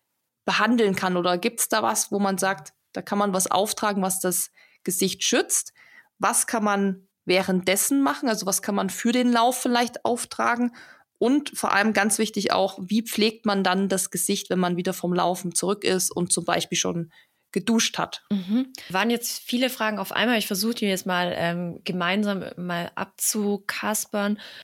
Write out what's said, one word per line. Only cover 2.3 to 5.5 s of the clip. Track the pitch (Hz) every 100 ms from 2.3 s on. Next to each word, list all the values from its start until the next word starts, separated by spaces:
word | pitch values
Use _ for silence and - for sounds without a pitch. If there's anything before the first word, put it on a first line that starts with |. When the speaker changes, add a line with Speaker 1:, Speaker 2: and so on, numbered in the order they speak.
| 190
Speaker 1:
sagt, | 190 196 - - _
da | 190
kann | - 202
man | 208
was | 185 185
auftragen, | - 208 - 214 202
was | 190 185
das | 185 180 - _ _ _
Gesicht | - 180 190 -
schützt? | - 262 339